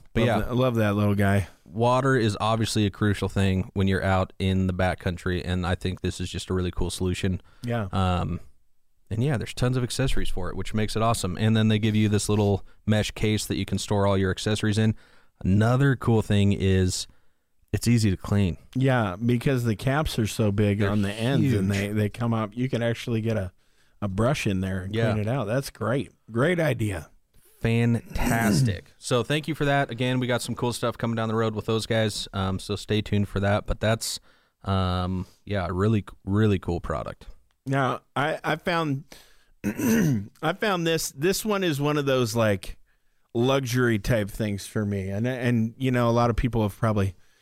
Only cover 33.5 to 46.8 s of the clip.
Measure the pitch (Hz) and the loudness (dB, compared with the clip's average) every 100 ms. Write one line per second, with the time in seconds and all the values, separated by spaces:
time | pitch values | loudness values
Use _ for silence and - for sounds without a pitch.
33.5 | 104 - - 107 113 - - - _ _ | 0 -2 -2 0 0 -4 -10 -14 _ _
34.5 | _ - 95 92 90 90 92 87 _ - | _ -2 0 0 0 -2 -4 -6 _ -6
35.5 | 101 85 90 107 110 - - - 101 110 | -4 -2 0 2 2 -2 -8 -2 2 4
36.5 | 95 - 85 - 67 - - - - _ | 2 0 -4 -4 -6 -6 -12 -16 -20 _
37.5 | _ - 139 127 127 - 131 147 - 160 | _ -4 -2 0 -4 -6 -4 -4 -4 -4
38.5 | 156 - 170 156 135 - - - - _ | -4 -2 -2 0 -4 -8 -20 -20 -20 _
39.5 | _ 208 - 247 226 165 113 101 - 156 | _ -6 -2 2 2 2 0 -4 -6 -4
40.5 | 180 220 180 165 160 - 135 170 190 214 | -2 -2 0 0 -2 -4 -2 -2 0 -2
41.5 | 196 180 139 147 147 139 131 120 117 110 | 0 0 0 0 0 2 2 2 2 2
42.5 | 101 - - - _ _ _ _ 117 120 | 0 -4 -14 -18 _ _ _ _ 0 2
43.5 | 139 127 123 120 110 - 117 98 - 110 | 2 0 0 2 2 0 0 -2 -4 -4
44.5 | 98 - 113 104 101 95 98 120 127 123 | -6 -6 -4 -2 -2 -4 -4 -4 -2 0
45.5 | 120 113 117 131 123 117 117 120 110 123 | 0 0 -2 -2 2 2 2 2 0 0
46.5 | 113 107 - | 0 -2 0